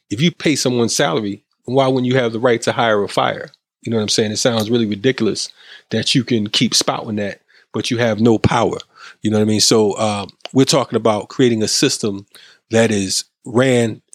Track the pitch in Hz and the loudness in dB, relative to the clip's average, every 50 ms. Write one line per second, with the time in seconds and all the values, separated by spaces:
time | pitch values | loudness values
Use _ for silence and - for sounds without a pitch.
0 | _ - - 107 151 175 - - - 180 147 - - 131 123 120 117 110 - - | _ -10 -4 0 0 0 0 0 -2 -2 0 0 0 0 0 0 0 0 0 0
1 | 147 160 165 139 107 101 98 92 _ _ _ _ _ - 123 135 135 131 135 131 | 0 0 0 -2 -4 -4 -6 -10 _ _ _ _ _ -2 0 2 2 2 2 0
2 | 127 123 127 135 123 117 113 110 120 127 117 113 - - 107 120 120 117 107 104 | 0 0 2 2 0 0 -2 0 0 2 2 2 0 -2 -2 0 0 2 2 0
3 | 101 92 - - 135 - 101 - - - - _ _ _ _ _ - 117 117 110 | 0 0 -2 -2 0 0 -2 -4 -8 -14 -18 _ _ _ _ _ -8 -4 -2 -2
4 | 107 101 - - 113 107 107 104 - 135 117 113 107 104 120 120 117 104 104 101 | -2 -2 0 0 -2 -2 -2 -2 0 0 0 0 -2 0 0 0 0 0 -2 -2
5 | 101 131 131 - 110 104 - - - - - _ - - - - - _ - 113 | 0 -2 0 0 0 -2 -2 -4 -6 -10 -12 _ -20 -20 -20 -20 -10 _ -4 -4
6 | 107 - - 139 117 - 123 113 104 101 - - 123 107 - - - - 135 127 | -2 0 0 0 0 0 0 -2 -2 -2 -2 -2 0 0 0 0 -2 -2 -4 -4
7 | - 120 107 104 101 98 - - _ _ _ _ _ _ - 117 104 - 123 110 | -6 -6 -6 -4 -6 -6 -8 -12 _ _ _ _ _ _ -8 -6 -4 -4 -2 0
8 | 120 117 107 101 113 120 113 104 - - 123 120 110 90 - - - _ _ - | 0 0 0 2 2 4 4 4 2 2 2 2 0 0 -2 -4 -10 _ _ -20
9 | - - - _ - 107 107 107 107 107 107 107 - - 127 113 107 104 95 - | -20 -20 -14 _ -4 -2 0 2 2 2 2 2 2 4 4 4 4 2 0 0
10 | 110 107 104 101 98 - - _ - - - 131 135 - - 143 120 - - - | -2 -2 -2 -4 -6 -10 -14 _ -16 -4 0 2 2 2 2 0 0 0 -2 -2
11 | 113 117 107 104 - - - - 135 123 117 110 107 101 - - - 135 - - | 0 0 0 0 -4 -6 -2 2 2 2 2 2 0 -2 0 0 0 0 0 -2
12 | - 107 98 98 98 - - - - - - _ _ - 107 113 117 110 110 101 | -4 -4 -6 -6 -10 -16 -20 -20 -20 -20 -20 _ _ -2 2 2 2 2 2 0
13 | 98 95 - - - _ _ _ - - 117 120 131 135 127 120 117 113 107 - | -2 -2 -4 -6 -6 _ _ _ -12 -4 0 2 2 4 4 2 2 0 -2 -6
14 | _ _ - | _ _ -8